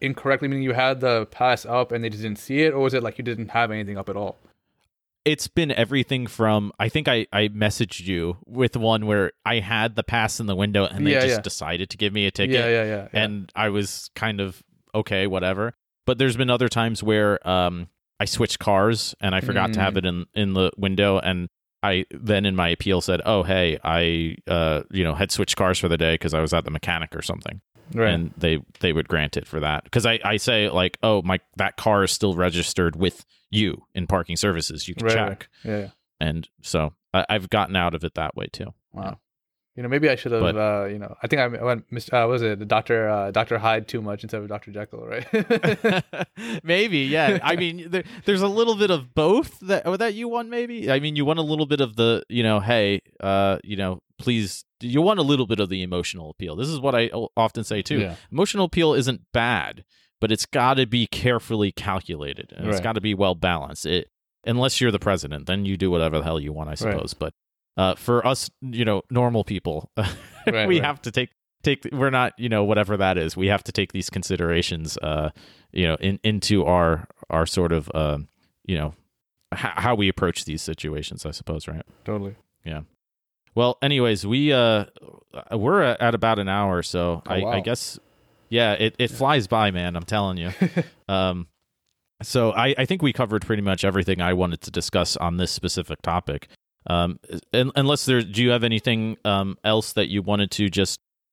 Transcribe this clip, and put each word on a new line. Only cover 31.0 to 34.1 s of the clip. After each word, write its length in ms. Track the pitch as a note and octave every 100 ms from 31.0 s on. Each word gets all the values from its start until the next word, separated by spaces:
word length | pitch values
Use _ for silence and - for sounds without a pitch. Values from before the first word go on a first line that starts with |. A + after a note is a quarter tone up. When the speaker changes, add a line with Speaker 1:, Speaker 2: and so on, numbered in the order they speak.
Speaker 2:
"Oh, 180 | A2+ G#2
my, 180 | F2 F#2 _ F2+
that 180 | F#2+ -
car 260 | A2+ G2+ F#2
is 60 |
still 220 | - G2+
registered 640 | F2 F2+ E2+ - - E2+ D#2+
with 260 | F2+ - - _ _
you 340 | G#2 G2 - _ F#2+
in 120 |
parking 280 | E2+